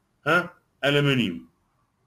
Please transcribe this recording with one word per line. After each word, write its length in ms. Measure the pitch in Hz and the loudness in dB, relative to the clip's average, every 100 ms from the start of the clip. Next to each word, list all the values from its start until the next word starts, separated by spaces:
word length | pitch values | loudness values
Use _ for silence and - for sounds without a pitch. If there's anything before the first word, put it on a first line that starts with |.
| _ _ 143 | _ _ -2
ها، 260 | 170 170 - _ _ 135 | 0 -2 -10 _ _ -2
ألمنيوم، 640 | 143 143 131 104 85 - _ _ _ _ _ | 2 2 0 -2 -6 -16 _ _ _ _ _